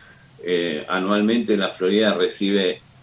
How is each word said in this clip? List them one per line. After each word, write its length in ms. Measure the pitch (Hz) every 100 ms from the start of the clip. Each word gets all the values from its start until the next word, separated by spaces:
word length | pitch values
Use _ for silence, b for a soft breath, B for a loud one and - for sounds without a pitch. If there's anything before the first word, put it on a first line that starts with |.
| b b b -
Eh, 440 | 87 87 85 76 -
anualmente 680 | 92 92 104 107 120 107 101
la 120 | 92
Florida 460 | - 92 101 107
recibe 640 | 87 90 - 98 101 92 - - -